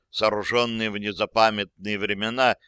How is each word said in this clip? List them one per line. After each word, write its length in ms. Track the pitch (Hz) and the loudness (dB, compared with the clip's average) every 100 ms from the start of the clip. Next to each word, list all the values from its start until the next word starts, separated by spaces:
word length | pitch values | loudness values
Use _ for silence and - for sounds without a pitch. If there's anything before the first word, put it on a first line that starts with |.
| _ | _
сооруженные 800 | - 107 104 98 120 120 113 110 | -2 0 0 0 0 0 -2 -4
в 60 | 104 | -4
незапамятные 1000 | 104 98 104 113 113 104 98 _ 101 104 | -6 -4 0 4 4 2 -6 _ -6 -2
времена 600 | 98 101 110 123 127 - | -2 -2 -4 2 2 2